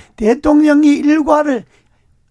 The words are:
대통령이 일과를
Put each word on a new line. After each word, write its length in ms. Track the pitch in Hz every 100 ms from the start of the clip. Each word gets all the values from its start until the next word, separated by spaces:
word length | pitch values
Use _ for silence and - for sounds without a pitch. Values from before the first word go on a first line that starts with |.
| - -
대통령이 720 | 214 262 302 302 302 294 302 285
일과를 680 | 294 311 294 302 294 233 - _ _ _ _ _ _